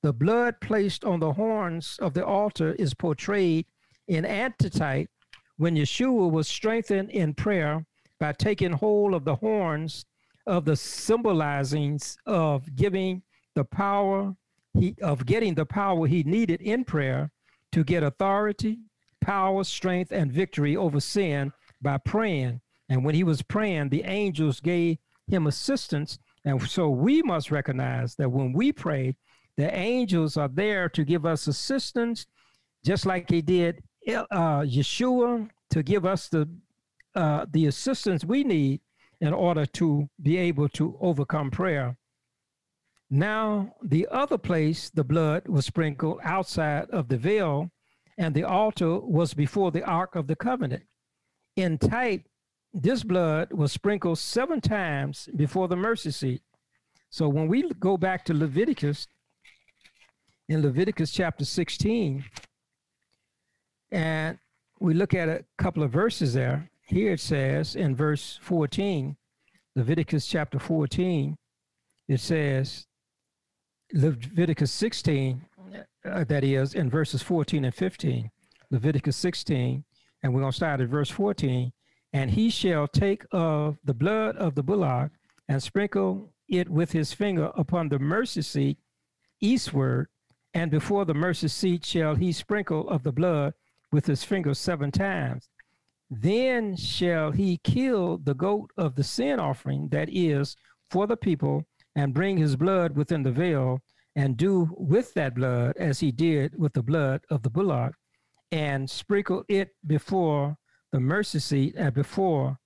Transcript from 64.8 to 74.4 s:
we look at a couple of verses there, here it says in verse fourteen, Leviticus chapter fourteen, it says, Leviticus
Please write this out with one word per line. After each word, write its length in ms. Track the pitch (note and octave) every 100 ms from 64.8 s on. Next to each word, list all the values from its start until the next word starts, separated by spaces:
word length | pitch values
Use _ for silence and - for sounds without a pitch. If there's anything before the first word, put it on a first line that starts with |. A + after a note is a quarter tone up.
we 120 | F#3
look 200 | D#3+ G3
at 140 | F#3+ E3
a 160 | E3 - -
couple 260 | F#3 D#3+
of 80 | D3
verses 440 | C3 A3 - C#3
there, 360 | B2 B2+ C#3 E3+ _
here 300 | _ F#3 G#3
it 80 | F3
says 540 | - D3 C3+ C#3+ D#3
in 220 | - D#3+ B2+
verse 420 | D3+ D3 - -
fourteen, 760 | - E3+ D3 - G3+ E3 C3+ C#3+ _ _ _ _ _
Leviticus 520 | - A#2 E3 D#3+ D#3 -
chapter 320 | E3+ D3+ C#3
fourteen, 800 | - D#3+ C#3+ - F3+ E3 C#3 D#3 _ _ _ _ _ _ -
it 140 | C3+
says, 640 | - E3 C#3+ C3 C3+ - - _ _ _ _ _ _ _ _ _ _
Leviticus 800 | F3+ D3 B2+ B2+ F3